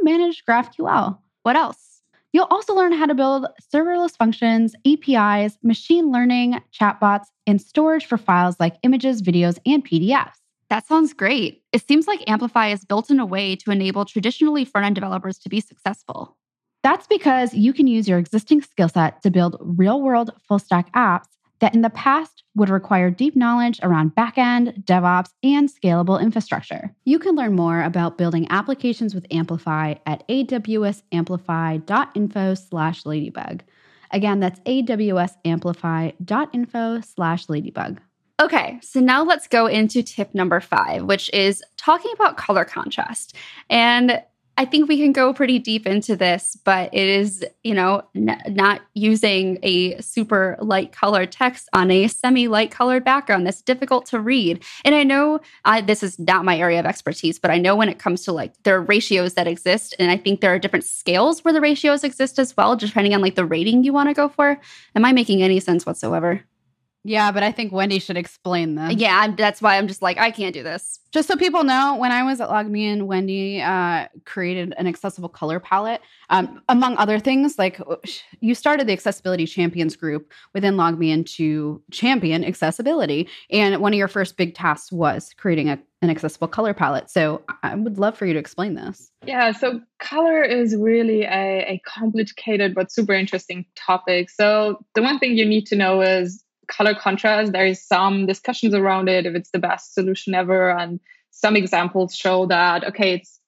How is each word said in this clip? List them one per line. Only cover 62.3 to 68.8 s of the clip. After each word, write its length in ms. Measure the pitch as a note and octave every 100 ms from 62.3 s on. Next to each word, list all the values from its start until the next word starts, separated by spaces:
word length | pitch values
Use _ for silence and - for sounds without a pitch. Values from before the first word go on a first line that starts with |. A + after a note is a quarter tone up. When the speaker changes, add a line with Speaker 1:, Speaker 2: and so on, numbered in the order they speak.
| -
Speaker 2:
as 180 | B3+ -
well, 180 | G3+ A#3+
depending 380 | G#3 G#3+ G3+
on, 80 | G3+
like, 140 | F#3+ F#3+
the 100 | E3+
rating 380 | E3 G3 B3
you 100 | C4
wanna 220 | C#4 C#4+ D4
go 140 | C#4+
for. 300 | - C#4+ C#4+ - - _ G#3+
Am 100 | A#3+
I 60 |
making 320 | B3+ A3+ G3
any 160 | F#3 F#3+
sense 260 | F#3+ F3 -
whatsoever? 560 | E3+ - E3+ E3+ G3 - _ _ _ _ _
Speaker 1:
Yeah, 280 | G#3 A3 G#3
but 100 | G3+
I 100 | G#3
think 220 | G#3+ G#3+
Wendy 240 | F#3 G3 F#3+
should 180 | - F3
explain 600 | E3+ - F#3 F3 D#3+
this. 180 | D3+